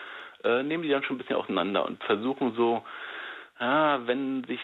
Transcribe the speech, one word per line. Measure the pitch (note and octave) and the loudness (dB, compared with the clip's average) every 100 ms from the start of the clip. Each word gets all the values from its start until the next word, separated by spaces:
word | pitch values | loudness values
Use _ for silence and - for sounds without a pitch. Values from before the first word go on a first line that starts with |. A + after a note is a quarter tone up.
| - - - - | -14 -14 -16 -4
äh, | G#2 A#2+ | 2 2
nehmen | C#3+ E3 | 2 0
die | D#3+ | 2
dann | C#3 | 2
schon | - B2+ | 0 -4
ein | |
bisschen | - B2 | -2 -2
auseinander | - F#2+ F#2 F#2+ - | 0 0 2 2 0
und | E2+ | -2
versuchen | - G#2 B2 C#3 B2+ A2 | 0 0 0 0 0 4
so, | A#2 A#2 - - - - - - - - | 2 2 -4 -12 -12 -10 -12 -12 -16 -4
ja, | A#2+ D3 - C#3 A#2+ | 2 4 4 2 2
wenn | B2+ C3+ C3+ | 0 0 -2
sich | B2 B2 | -4 -6